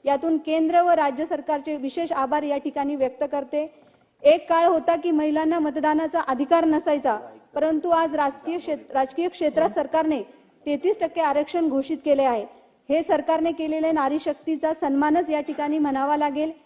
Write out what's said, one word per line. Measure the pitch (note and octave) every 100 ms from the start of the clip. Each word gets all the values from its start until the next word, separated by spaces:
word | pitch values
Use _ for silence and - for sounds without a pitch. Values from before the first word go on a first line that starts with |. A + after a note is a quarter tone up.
यातून | C#4 C#4 E4 D#4+
केंद्र | D#4 D#4+ D#4+ E4+
व | F4
राज्य | E4 C#4+ B3+ D#4+
सरकारचे | D#4 D4+ D4 C#4+ D4
विशेष | C4 E4+ E4+
आभार | D#4 C4+ D4+
या | D4 C#4+
ठिकाणी | C#4+ D4 C#4 D4
व्यक्त | C4 B3+ D4
करते. | C#4+ C4 D4 D4+ - _ _ _ _
एक | C#4+ E4 -
काळ | E4 E4+
होता | E4 - E4
की | F4
महिलांना | D4+ D4+ D4+ D#4+ E4+
मतदानाचा | D4+ C#4 D4+ D4+ D#4+ E4+
अधिकार | C#4+ B3+ C#4 E4+
नसायचा, | E4 D#4 E4 D4 C4+ G#3+ - - _
परंतु | D4 D#4 D#4 F4
आज | E4 E4
राजकीय | D4+ C#4+ C#4 - E4+
क्षेत्र, | - D4 -
राजकीय | C4+ C4+ D4 F4
क्षेत्रात | - D4+ D4+ D#4+
सरकारने | E4 C#4 D#4 D#4 C#4+ G3 - _ _ D4
तेहतीस | C#4+ F4+ G#4+
टक्के | E4 F4
आरक्षण | D#4+ D4 D4+ F4 E4
घोषित | C4+ C4+ D#4+
केले | D4+ C#4
आहे. | C4+ A#3 G3+ - _ _ -
हे | D4+
सरकारने | E4 D#4 D4+ D#4+ E4
केलेले | E4 D#4 D#4 D#4+
नारी | D#4 C4+ D4
शक्तीचा | D4+ D4 - D#4 D#4
सन्मानच | D#4+ D4 C#4 D4+ D#4+ D#4+
या | D4+
ठिकाणी | D4 D4+ D4 D#4
म्हणावा | D4 C4+ C#4 D4
लागेल. | D4 C#4 D#4 D#4